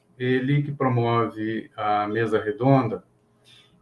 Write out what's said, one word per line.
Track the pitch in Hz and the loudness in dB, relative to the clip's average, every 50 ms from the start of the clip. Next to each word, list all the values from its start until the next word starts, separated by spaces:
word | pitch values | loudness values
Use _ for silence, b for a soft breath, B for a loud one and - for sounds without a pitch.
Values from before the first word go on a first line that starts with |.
| _ _ _ - | _ _ _ -6
ele | 127 127 127 127 127 131 143 147 143 | -2 0 0 0 2 2 0 0 0
que | 147 | -2
promove | 143 - 135 127 123 120 117 117 117 117 113 110 110 107 107 110 110 110 - - _ | -4 -2 -2 0 2 2 2 2 2 2 0 -2 -4 -6 -6 -6 -6 -6 -8 -10 _
a | - 107 107 104 104 104 | -6 -2 0 0 0 0
mesa | 104 107 113 117 107 110 104 | -2 -2 -2 0 0 0 0
redonda, | 95 107 104 - 123 135 139 135 120 113 - - - _ _ _ _ _ _ _ b b b b b b b _ | 0 -2 -4 0 4 4 6 4 4 0 -4 -8 -10 _ _ _ _ _ _ _ b b b b b b b _